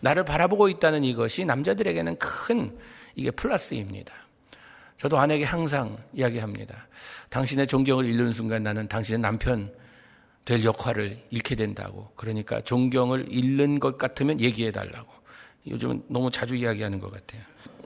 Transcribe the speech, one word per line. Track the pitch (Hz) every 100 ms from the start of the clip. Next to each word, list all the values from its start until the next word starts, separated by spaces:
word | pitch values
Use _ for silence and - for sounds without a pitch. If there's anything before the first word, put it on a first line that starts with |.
나를 | 131 156 180
바라보고 | 156 180 202 202
있다는 | 180 160 151
이것이 | 135 117 113 156 180
남자들에게는 | 131 175 202 196 170 165 165
큰 | - - - 233 104 - - - - -
이게 | 127
플러스입니다. | - - 226 - 123 101 98 - - - _ _ - - - - -
저도 | 147 151
아내에게 | 143 151
항상 | 143 170 160 143 110 104 -
이야기합니다. | - 123 117 107 104 107 - - - - - -
"당신의 | 135 131 139 135
존경을 | 135 135 131 123
잃는 | 117 120
순간 | 117 113 110
나는 | 107 104 107
당신의 | 110 107 113
남편 | 113 110 131 117 101 - - - - - _ _ -
될 | 120
역할을 | 110 - 123 107 104 107 -
잃게 | 120 - 113
된다고. | 107 101 101 98 104 -
그러니까 | 113 107 104 113
존경을 | - 123 127 127 123 131 -
잃는 | 127 127 135 143 143
것 | 135 127
같으면 | 131 - 143 156
얘기해달라고." | 117 110 113 101 98 - - - - - - _ -
요즘은 | 127 123 113 -
너무 | 123 127
자주 | - 120 123
이야기하는 | 120 104 104 98
것 | 98
같아요. | 98 - 110 - - - -